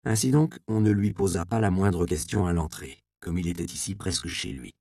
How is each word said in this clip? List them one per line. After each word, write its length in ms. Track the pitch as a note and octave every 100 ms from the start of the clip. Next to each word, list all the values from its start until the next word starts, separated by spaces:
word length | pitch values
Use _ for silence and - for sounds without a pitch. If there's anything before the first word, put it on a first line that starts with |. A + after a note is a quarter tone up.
| B2+
Ainsi 240 | A2 C3
donc, 280 | D3 D#3 - -
on 120 | A2
ne 100 | G#2+
lui 220 | G#2 G#2
posa 320 | G#2 G2 F2
pas 160 | E2 A2+
la 100 | G#2+
moindre 360 | F#2 G2+ F2 E2+
question 400 | E2+ - G#2+ F2+
à 80 |
l'entrée, 500 | E2+ D#2 - - - _ _
comme 160 | F2+ F2
il 100 | F2
était 180 | F2
ici 300 | E2+ - -
presque 340 | G2+ F#2 F2 E2
chez 260 | - -
lui. 180 | G1+ A#1 _